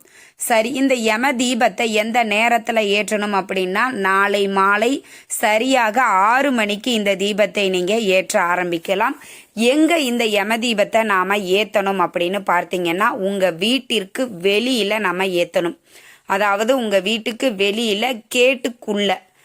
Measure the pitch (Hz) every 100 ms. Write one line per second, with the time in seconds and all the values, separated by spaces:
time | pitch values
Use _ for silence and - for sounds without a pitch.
0 | - - - _ - 226 220 262 269 254
1 | 220 214 262 247 247 247 240 - 240 214
2 | 214 240 226 208 233 233 226 226 208 202
3 | 202 214 208 202 185 190 185 196 254 247
4 | 190 190 202 202 196 196 196 202 226 277
5 | - - - - 226 214 254 262 226 214
6 | 254 190 202 247 277 247 208 208 240 226
7 | 202 190 202 208 202 208 196 185 180 220
8 | 208 185 180 208 175 180 175 170 170 190
9 | 233 285 - - - - 233 294 311 339
10 | 262 240 233 208 196 233 240 208 196 226
11 | 220 196 185 208 185 185 214 214 196 196
12 | 170 180 175 202 196 175 170 180 175 170
13 | 226 262 190 202 185 165 208 262 - 226
14 | 190 - 254 185 185 208 240 254 196 214
15 | 202 175 196 175 170 185 170 170 _ -
16 | - - - 196 208 202 220 269 220 196
17 | 185 226 220 233 269 196 202 208 233 202
18 | 240 233 - 247 247 262 262 - - 208
19 | 202 190 - _